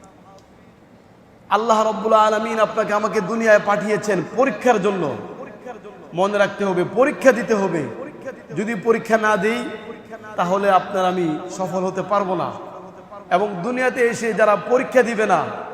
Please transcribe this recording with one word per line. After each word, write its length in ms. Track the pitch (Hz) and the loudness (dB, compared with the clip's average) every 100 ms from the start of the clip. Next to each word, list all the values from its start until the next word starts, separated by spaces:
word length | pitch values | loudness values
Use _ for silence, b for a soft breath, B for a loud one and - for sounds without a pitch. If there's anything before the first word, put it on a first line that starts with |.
| - 190 196 190 - - - - - - - - - - - | -20 -20 -20 -20 -20 -20 -20 -20 -20 -20 -20 -20 -20 -20 -4
আল্লাহ 380 | 208 233 214 220 | -2 2 2 2
রব্বুল 240 | 196 220 | 0 2
আলামিন 480 | 220 214 214 226 220 | 4 4 2 -2 0
আপনাকে 320 | 208 220 208 | 0 0 -2
আমাকে 280 | 208 214 214 | 0 0 -2
দুনিয়ায় 400 | 180 226 226 208 196 | -2 0 4 6 4
পাঠিয়েছেন 560 | 208 208 208 208 185 - 202 | 0 0 -2 0 -2 0 0
পরীক্ষার 460 | 262 - 247 240 | 0 2 2 2
জন্য। 320 | 202 190 147 110 - - - - 247 - 208 - 139 | 0 0 -4 -6 -10 -14 -16 -16 -18 -18 -18 -20 -8
মনে 240 | 160 196 208 | -2 0 2
রাখতে 260 | 196 202 | 0 0
হবে, 200 | 202 175 156 | -2 0 0
পরীক্ষা 380 | 220 277 - 262 | 2 2 4 4
দিতে 220 | 226 185 | 4 2
হবে। 340 | 208 190 165 - - - - 262 - - - | 0 0 -2 -4 -8 -14 -14 -14 -14 -10 -6
যদি 180 | 214 | -4
পরীক্ষা 440 | 214 226 226 - 220 | 0 0 0 2 2
না 180 | 214 214 | 2 2
দিই, 320 | 208 240 - - 233 226 - 226 - 202 | 0 -2 -6 -10 -14 -16 -16 -18 -10 -4
তাহলে 340 | 175 196 202 | 0 2 4
আপনার 340 | 185 - 190 | 4 2 0
আমি 340 | 185 185 165 151 180 | 0 0 0 -2 -6
সফল 340 | - 185 185 | -6 -4 -2
হতে 180 | 185 190 | -2 -4
পারবো 320 | 180 202 190 | 0 0 0
না। 180 | 180 131 101 - - - - - - - | -2 -4 -8 -14 -16 -18 -20 -20 -18 -2
এবং 240 | 185 208 180 | 0 0 -4
দুনিয়াতে 380 | 214 247 254 254 | -4 -2 -2 0
এসে 320 | 233 196 220 | 0 0 -2
যারা 240 | 202 214 202 | 2 2 2
পরীক্ষা 460 | - 254 247 254 | 2 0 2 2
দিবে 240 | 233 214 208 | 2 0 2
না, 180 | 165 123 - - | 2 0 -6 -12